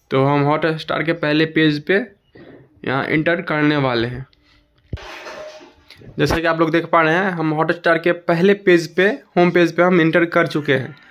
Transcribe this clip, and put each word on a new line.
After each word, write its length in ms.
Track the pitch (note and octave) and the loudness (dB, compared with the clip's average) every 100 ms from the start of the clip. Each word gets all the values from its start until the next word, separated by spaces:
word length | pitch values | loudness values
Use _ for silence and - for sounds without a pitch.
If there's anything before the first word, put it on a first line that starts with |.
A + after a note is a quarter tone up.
| - | -4
तो 140 | C#3 | 0
हम 160 | C3+ C#3+ | 2 2
हॉटस्टार 640 | C#3+ D3+ D#3+ D#3 - - | 0 0 -2 -4 -6 -4
के 100 | D#3 | -4
पहले 320 | E3 D3+ D3+ | -2 -2 0
पेज 420 | D#3+ D#3+ D#3+ D3 D3 | 0 2 0 0 -2
पे 80 | F#3+ A#3+ _ _ - - - - _ | -2 -2 _ _ -20 -20 -20 -20 _
यहाँ 220 | - C3 - | -6 -4 -2
इंटर 340 | D#3 D#3 F3 | -2 0 -2
करने 360 | F3+ D3+ D3 D3 | -2 -2 0 0
वाले 320 | C3+ A#2+ A#2 | 0 -2 -4
हैं। 180 | B2 C3 _ _ _ _ _ - - - - - - - - - _ _ - - - | -6 -14 _ _ _ _ _ -16 -14 -14 -18 -16 -16 -18 -20 -20 _ _ -20 -14 -4
जैसा 180 | D3 E3 | -2 0
कि 100 | E3 | -2
आप 140 | E3 | 0
लोग 100 | E3 | 0
देख 160 | E3 D#3+ | 0 0
पा 160 | E3+ | 2
रहे 120 | D#3+ | 2
हैं, 160 | E3 G3 | 2 -2
हम 220 | F3 D#3 | -2 -2
हॉटस्टार 460 | D3+ D#3+ E3+ F3+ E3 | -2 -2 -2 0 0
के 140 | F3 | 0
पहले 420 | F3 - E3+ F#3+ | -2 0 2 2
पेज 400 | G3+ - F3 D#3+ | 2 4 2 2
पे, 120 | - F#3+ | 0 0
होम 440 | C4+ - - F3 | 0 -4 2 2
पेज 260 | F3 E3+ D#3+ | 4 2 2
पे 60 | |
हम 180 | F3+ F3+ | 2 4
इंटर 240 | D#3+ E3+ | 4 2
कर 220 | E3+ E3+ D#3+ | 2 0 0
चुके 280 | D#3+ C#3+ | -2 0
हैं। 220 | C3 B2+ - - | -2 -2 -14 -20